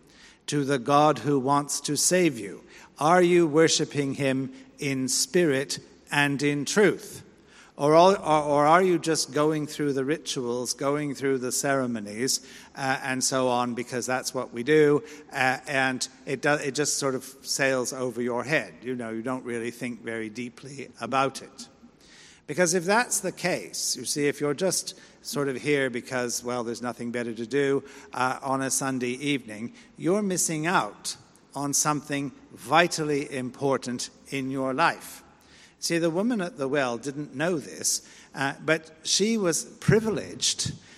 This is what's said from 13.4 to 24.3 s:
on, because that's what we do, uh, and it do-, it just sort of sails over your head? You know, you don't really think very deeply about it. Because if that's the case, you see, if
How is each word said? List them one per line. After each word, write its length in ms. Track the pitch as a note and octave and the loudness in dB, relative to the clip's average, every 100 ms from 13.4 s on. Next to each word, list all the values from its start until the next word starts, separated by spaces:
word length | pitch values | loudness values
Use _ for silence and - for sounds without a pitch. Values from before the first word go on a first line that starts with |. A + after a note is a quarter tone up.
| B2+ | 2
on, 260 | A#2+ B2 | 2 0
because 320 | A#2 A#2 B2 A2+ | -4 -6 -6 -2
that's 260 | B2+ A#2 | -4 -4
what 180 | C3 A#2+ | -6 -8
we 120 | A#2 | -6
do, 400 | A#2+ D#3 D3 D3 - - - | 2 6 6 4 0 -18 -10
uh, 280 | C#3 C3 C3 - | 0 0 0 -2
and 420 | C3+ C3 B2+ - - | 0 0 0 -6 -10
it 160 | - C3+ | -8 -2
do-, 140 | D3 | 0
it 200 | D3 C#3+ | 0 0
just 220 | B2+ C#3+ - | -2 -2 0
sort 180 | C#3 | -2
of 100 | B2+ - - | -2 -6 -14
sails 500 | - - C3+ C3+ A#2 | -6 0 2 2 -2
over 300 | C3 B2+ A#2 | -4 -6 -4
your 220 | B2 A#2+ | -4 -2
head? 280 | A#2+ D3+ G2+ D#2+ | 0 -2 -2 -10
You 140 | A#2+ | -10
know, 160 | B2 A2+ | -8 -6
you 100 | A2+ | -6
don't 240 | A#2 C3 | -4 -6
really 260 | B2 A#2 A#2 | -6 -6 -6
think 320 | - B2+ A#2 | -8 -8 -10
very 280 | A2+ A2+ A2 | -8 -8 -8
deeply 580 | G#2+ B2 - C3+ C#3 A#2+ - | -8 -12 -12 -18 -16 -16 -10
about 400 | A#2+ C3+ C3+ - | -2 0 0 -2
it. 260 | - - - - - _ - - - - - | -16 -18 -20 -20 -20 _ -20 -20 -20 -20 -8
Because 260 | D3 F3+ | 0 2
if 140 | F#3 E3+ | 2 2
that's 340 | G#3+ - - | 0 2 -2
the 120 | F#3 | -4
case, 600 | - F3 C#3+ E2+ - - | -4 -2 -2 -6 -6 -6
you 120 | - A#2 | -4 -4
see, 200 | D3+ | -2
if 140 | C#3+ | 0